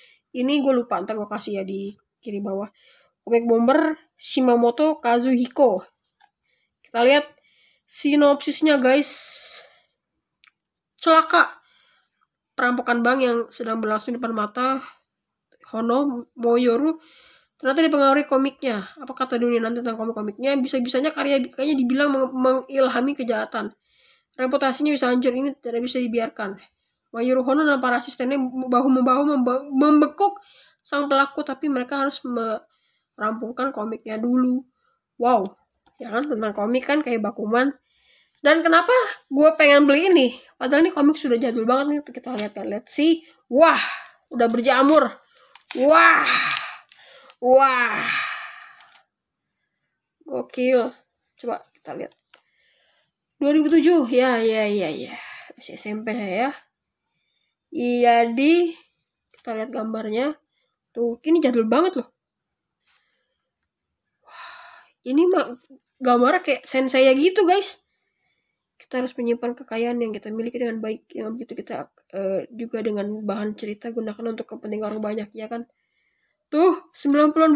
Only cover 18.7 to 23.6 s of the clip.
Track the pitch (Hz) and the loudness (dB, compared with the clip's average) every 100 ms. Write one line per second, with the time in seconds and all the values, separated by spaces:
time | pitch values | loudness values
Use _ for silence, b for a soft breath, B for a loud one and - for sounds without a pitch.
18.7 | 214 190 - 269 262 262 240 240 233 226 | -6 -8 -16 -18 -8 -4 -2 0 0 -2
19.7 | 240 240 220 226 220 214 196 262 277 254 | -4 -6 -6 -8 -8 -10 -6 -2 -2 -2
20.7 | 262 240 254 302 285 277 269 254 - 285 | -4 -2 -2 -2 -2 -2 0 -2 -6 -2
21.7 | 269 247 269 294 269 262 254 262 262 254 | 0 0 0 0 0 -2 0 0 0 -2
22.7 | 269 262 240 269 285 240 220 220 226 | 0 0 0 -2 -4 -4 -4 -4 -8